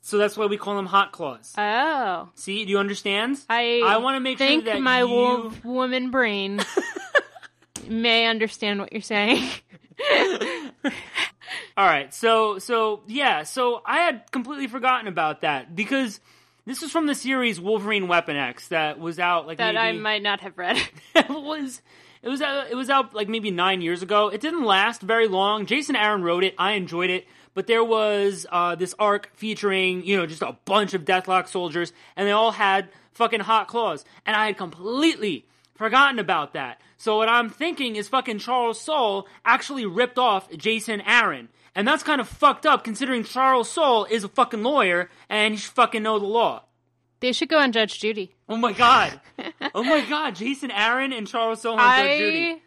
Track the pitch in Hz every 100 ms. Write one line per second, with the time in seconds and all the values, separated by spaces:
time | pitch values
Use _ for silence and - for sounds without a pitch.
0 | - 208 208 208 214 208 202 202 190 196
1 | 196 - 156 120 - - 208 226 294 294
2 | 220 175 170 - - 202 208 196 196 202
3 | 202 202 233 269 - 233 240 240 226 214
4 | 254 269 254 254 269 311 226 214 262 254
5 | 247 240 247 247 226 226 233 254 254 254
6 | 254 262 240 202 196 202 196 - - -
7 | 762 - - - - _ _ - - 226
8 | 233 226 226 226 220 - 214 202 196 220
9 | - 214 208 240 - - _ - _ -
10 | 571 571 392 359 - 539 294 - 285 -
11 | - - - _ - - - - 190 151
12 | 135 - 226 226 220 196 190 233 220 208
13 | - 247 269 160 156 - 247 233 - 269
14 | 339 247 - 269 247 285 269 240 254 254
15 | 220 175 156 147 160 143 - 170 208 269
16 | 254 - _ _ _ _ - 262 311 330
17 | 302 285 247 262 240 175 180 220 202 208
18 | 180 175 165 143 131 123 - 165 151 151
19 | 165 165 175 175 151 160 226 220 226 220
20 | 214 214 202 202 202 175 180 220 - -
21 | - 330 - 294 285 311 277 247 _ -
22 | - _ 226 269 294 277 269 247 262 277
23 | 262 214 208 226 208 175 185 190 165 175
24 | 180 208 214 202 302 339 233 190 208 226
25 | 190 226 226 185 196 214 190 254 294 254
26 | 214 208 175 175 185 180 185 208 175 170
27 | 180 180 - _ _ - 196 226 226 220
28 | 214 202 202 190 - 175 175 170 180 -
29 | 214 202 - _ 214 208 202 190 185 180
30 | 175 196 165 160 131 123 - 202 202 196
31 | 151 185 185 185 175 190 175 160 170 _
32 | - - 202 208 226 214 202 190 190 -
33 | _ - 233 233 208 220 190 233 220 151
34 | - - - 214 214 202 185 156 185 254
35 | 320 294 214 135 _ _ _ _ 214 247
36 | 277 247 190 175 143 160 131 117 _ _
37 | - 214 220 240 226 - 320 330 254 214
38 | 208 262 254 208 226 254 233 226 - 311
39 | 226 196 190 - 220 247 - 277 214 170
40 | 247 254 247 196 - 160 214 226 - 208
41 | 202 240 214 139 120 _ _ - 208 311
42 | - 294 190 - 285 - 302 269 - 208
43 | 262 254 208 254 269 262 226 - 302 233
44 | 196 220 196 - 247 226 226 294 196 175
45 | 175 - _ 208 214 214 - - 226 233
46 | 220 214 196 226 196 117 _ _ _ _
47 | _ _ 254 247 302 320 269 226 214 -
48 | 214 214 185 _ _ 220 233 196 240 254
49 | 175 - _ - - - - - 247 302
50 | 214 294 302 180 226 269 277 202 220 247
51 | 269 254 202 233 226 226 233 226 247 254
52 | 277 294 311 320 339 330